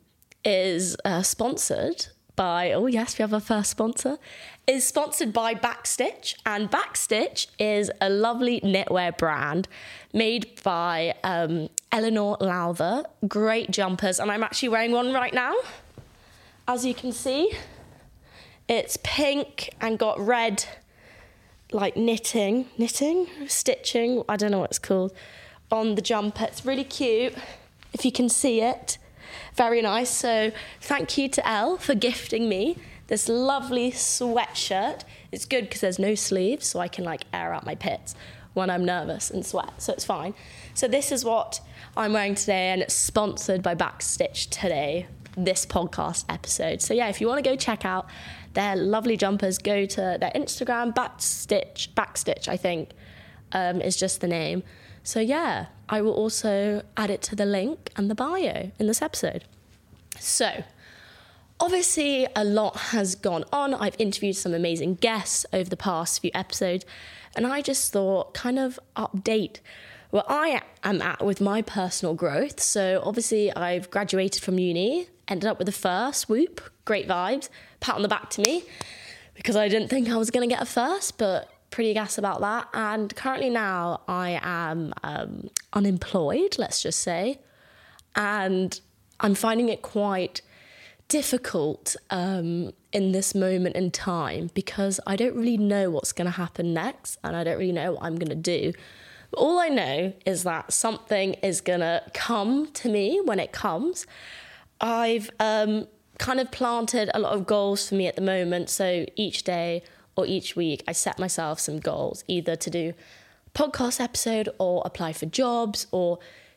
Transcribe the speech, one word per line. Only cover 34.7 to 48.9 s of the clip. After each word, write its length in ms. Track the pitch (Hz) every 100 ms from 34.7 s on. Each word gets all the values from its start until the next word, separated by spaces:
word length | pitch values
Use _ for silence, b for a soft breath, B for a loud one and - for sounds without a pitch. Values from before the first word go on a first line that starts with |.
| 190 226 - - B B
It's 120 | 185
good 260 | - 262 202
'cause 100 | -
there's 180 | 196 180
no 160 | 196
sleeves, 540 | 214 - 190 185 285 -
so 100 | -
I 80 | 175
can, 180 | -
like, 200 | 175 160 -
air 200 | 180 170
out 140 | 165 -
my 80 |
pits 400 | 156 190 - - - B B B
when 160 | - 185
I'm 140 | 180
nervous 440 | 180 180 151 165 -
and 140 | 190
sweat, 280 | 180 - - -
so 140 | -
it's 120 | -
fine. 300 | - 185 165 202 B B B
So 120 | - 254
this 240 | 254 277
is 140 | 262
what 360 | 233 226 - - B B B -
I'm 160 | 214
wearing 240 | 214 202 196
today, 320 | - 190 185
and 140 | 185
it's 120 | -
sponsored 680 | - - - 208 - - 190
by 120 | 185
Backstitch 760 | 170 175 - - - 170 - -
today, 560 | - 190 156 143 165 180 - - -
this 280 | 185 185
podcast 600 | - 190 175 - 156 170 -
episode. 540 | - - - 160 165
So 100 | -
yeah, 160 | 226 233
if 120 | 196
you 80 | 214
wanna 140 | 269
go 120 | 262
check 300 | 262 - 214
out 220 | 196 185 - B B B B
their 200 | - 202
lovely 420 | 190 180